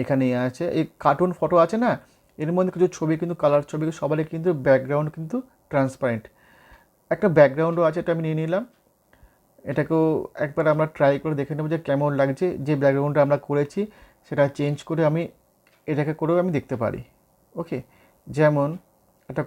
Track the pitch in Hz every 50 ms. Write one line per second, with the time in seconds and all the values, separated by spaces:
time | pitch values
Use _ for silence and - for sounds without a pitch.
0 | 127 - 143 135 131 127 123 123 127 127 127 - 170 175 - 156 156 - - _
1 | - 147 143 143 180 180 175 - - - 185 170 165 165 - 226 247 226 147 -
2 | - _ _ _ _ _ _ - 151 156 175 185 185 185 - 165 180 175 - -
3 | 160 160 160 156 175 170 170 - - 147 143 147 143 - - 151 156 156 156 -
4 | 147 143 156 151 156 156 170 165 165 185 175 139 127 139 135 131 131 131 143 147
5 | 151 151 - 160 160 160 - 254 254 - _ _ _ _ - 139 135 131 131 -
6 | 135 123 117 110 - - - _ _ _ _ _ _ - - - _ _ _ _
7 | _ _ 156 - 214 202 156 156 147 135 131 151 160 170 165 170 170 156 160 175
8 | 165 175 170 165 160 160 156 156 160 160 175 196 247 - _ _ _ _ _ _
9 | _ _ _ _ - _ _ _ _ _ _ _ - - 135 156 147 151 160 160
10 | 160 160 156 - - - - - 143 147 147 - 156 156 151 156 156 156 - -
11 | 151 139 139 139 - 160 156 139 139 - 156 143 156 156 170 160 160 - 139 139
12 | 147 147 143 139 139 139 135 - 185 180 - - 139 143 156 139 139 139 135 139
13 | 143 147 143 151 143 139 143 139 - - 143 143 147 143 - 202 208 214 - -
14 | - - _ _ _ - - 135 143 139 - - 147 143 147 143 - - 165 156
15 | 165 147 151 165 170 - - _ _ _ _ _ _ _ _ _ _ - 151 139
16 | 147 151 151 - 160 156 170 175 175 185 160 131 - - 135 120 120 104 - -
17 | 123 - _ _ _ _ _ _ _ _ _ - 170 - 143 127 - - _ _
18 | _ _ _ _ _ - 127 143 156 151 151 143 139 143 165 185 - _ _ _
19 | _ _ _ _ _ - 131 156 151